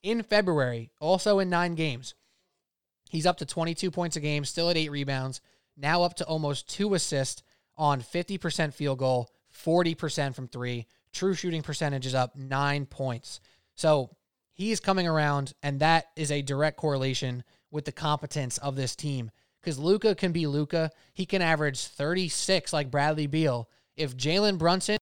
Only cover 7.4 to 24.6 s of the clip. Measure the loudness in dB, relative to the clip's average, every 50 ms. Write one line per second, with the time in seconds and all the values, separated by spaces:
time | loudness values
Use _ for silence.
7.4 | _ _ _ _ _ _ _ 0 0 2 2 0 -4 -4 -4 -6 -4 -4 -6 -4
8.4 | -4 -4 0 0 -2 -2 -2 -2 -2 -2 0 0 2 2 2 2 0 -4 _ _
9.4 | _ _ _ -6 0 4 4 4 4 2 0 -2 -4 -4 -2 -2 -2 -2 -4 -8
10.4 | -12 -12 -8 -6 -6 -4 -4 -6 -8 _ _ _ _ _ -8 -2 0 0 0 0
11.4 | -2 -4 -4 -4 -4 -4 -4 -2 -2 -2 -2 -2 -4 -2 0 0 0 0 _ -12
12.4 | -8 -4 -2 0 0 2 0 -2 -4 -6 -8 -6 -6 -4 -4 -6 -10 -14 -18 -18
13.4 | _ _ _ _ _ _ _ 0 4 4 4 4 2 -4 -10 _ _ _ _ _
14.4 | _ _ _ -6 -2 -2 -2 0 0 0 2 2 2 2 2 4 4 2 2 0
15.4 | -2 -4 -8 _ -4 -4 0 2 4 6 6 4 2 _ _ -6 -2 -2 -2 -2
16.4 | -2 -2 0 2 2 0 0 0 -2 0 0 2 0 0 -2 -2 -2 -4 -4 -6
17.4 | -10 _ _ _ _ _ -10 -8 -8 -8 -10 -4 0 0 0 0 -2 -6 -4 -4
18.4 | -4 -4 -4 -4 -4 -4 -4 -2 -4 -4 -4 -6 -6 -4 -4 -4 -6 -8 _ _
19.4 | _ _ _ _ _ -6 -6 -2 2 2 2 4 4 2 2 2 0 0 0 0
20.4 | 0 0 0 0 0 0 0 0 0 0 -4 _ _ _ _ -6 -4 0 0 2
21.4 | 4 4 4 4 2 0 0 -2 -8 -10 -6 -6 -2 -2 0 0 -2 -2 -2 -4
22.4 | 0 2 2 2 2 0 -2 -2 -2 0 0 2 2 2 2 0 0 0 2 2
23.4 | 2 2 2 0 -4 _ _ _ _ _ _ -4 -4 -4 -4 -2 -2 0 2 4
24.4 | 4 2 2 2